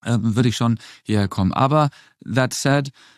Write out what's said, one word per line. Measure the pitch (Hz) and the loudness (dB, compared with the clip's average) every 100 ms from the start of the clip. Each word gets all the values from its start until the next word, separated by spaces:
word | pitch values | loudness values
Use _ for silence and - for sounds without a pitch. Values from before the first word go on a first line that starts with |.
Ähm, | - 117 113 110 | -2 -2 0 0
würde | 123 | 0
ich | 107 | 0
schon | 120 113 - - | -2 -2 -6 -20
hierher | - 107 98 | -4 -2 -2
kommen. | - 95 | 0 -2
Aber | - 135 151 147 - - _ | 2 2 2 0 -2 -20 _
that | - 117 127 | -6 -2 -2
said, | - 139 139 139 - - | -2 0 0 -2 -10 -20